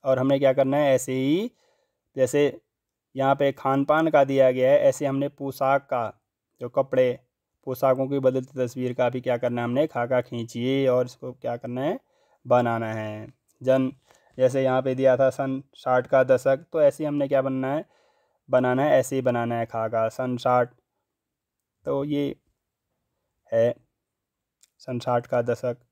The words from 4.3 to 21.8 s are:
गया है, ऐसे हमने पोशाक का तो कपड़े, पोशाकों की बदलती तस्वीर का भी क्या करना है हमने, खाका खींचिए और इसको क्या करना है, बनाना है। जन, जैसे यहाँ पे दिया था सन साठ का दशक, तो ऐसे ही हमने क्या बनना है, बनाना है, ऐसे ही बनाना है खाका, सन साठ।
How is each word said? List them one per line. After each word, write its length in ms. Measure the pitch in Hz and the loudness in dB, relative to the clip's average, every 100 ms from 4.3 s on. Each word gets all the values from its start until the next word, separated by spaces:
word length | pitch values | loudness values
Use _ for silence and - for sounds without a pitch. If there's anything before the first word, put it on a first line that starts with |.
| 135 131 | 4 4
गया 200 | 127 127 | 4 4
है, 80 | 147 | 4
ऐसे 260 | 139 131 143 | 4 0 -4
हमने 240 | 135 139 | -2 -4
पोशाक 520 | _ 139 131 135 139 | _ -10 -4 0 0
का 420 | 139 127 110 - _ _ _ _ | _ -4 -4 -10 _ _ _ _
तो 60 | 123 | -6
कपड़े, 500 | - 131 131 127 120 _ _ _ _ - | -4 0 2 0 -2 _ _ _ _ -12
पोशाकों 420 | 127 135 131 135 | -2 0 0 0
की 120 | 139 | 0
बदलती 400 | 131 131 127 135 | 0 0 -6 -6
तस्वीर 340 | 123 127 127 | -6 -4 -8
का 160 | 123 123 | -2 -2
भी 120 | 127 | -2
क्या 160 | 127 120 | -4 -2
करना 240 | 120 120 | -2 -4
है 40 | 120 | -2
हमने, 220 | 123 156 | -2 -2
खाका 340 | 127 120 127 | -4 -2 -2
खींचिए 680 | - 120 113 120 123 135 135 | -2 -10 -10 -6 -2 0 2
और 180 | 123 123 | 0 -2
इसको 260 | - 131 | -8 -16
क्या 260 | 123 123 120 | -10 -8 -8
करना 240 | 120 123 | -8 -6
है, 180 | 143 247 _ _ _ _ 127 | -4 -6 _ _ _ _ 0
बनाना 460 | 123 120 117 113 | 2 2 -2 -4
है। 400 | 110 107 107 110 _ _ _ | -8 -8 -10 -16 _ _ _
जन, 280 | 127 131 131 - _ _ _ - | 0 2 0 -6 _ _ _ -2
जैसे 260 | 131 135 | 0 2
यहाँ 180 | 131 127 | 0 0
पे 140 | 131 131 | 0 2
दिया 220 | 131 127 | 2 4
था 120 | 131 | 2
सन 340 | - 135 135 - - | 0 -6 -6 -10 -12
साठ 320 | 127 127 127 | 0 0 2
का 160 | 139 | 2
दशक, 420 | 131 127 139 135 - | 4 2 2 -2 -2
तो 80 | 160 | 2
ऐसे 220 | 147 - | 2 2
ही 40 | 151 | -6
हमने 200 | 147 139 | -4 0
क्या 140 | 135 | 0
बनना 320 | 135 131 131 | 0 -4 -4
है, 120 | 147 160 _ _ _ _ _ _ | -4 -6 _ _ _ _ _ _
बनाना 340 | 127 127 127 | 0 2 0
है, 80 | 147 | 2
ऐसे 240 | 139 123 135 | 2 0 -2
ही 60 | |
बनाना 340 | 127 120 117 117 | -2 -2 -4 -4
है 100 | 117 | -6
खाका, 440 | 117 113 113 110 | -6 -4 -2 -2
सन 280 | - 127 123 | -4 -6 -4
साठ। 360 | 127 123 120 _ _ _ _ _ _ _ _ _ _ _ | 0 0 0 _ _ _ _ _ _ _ _ _ _ _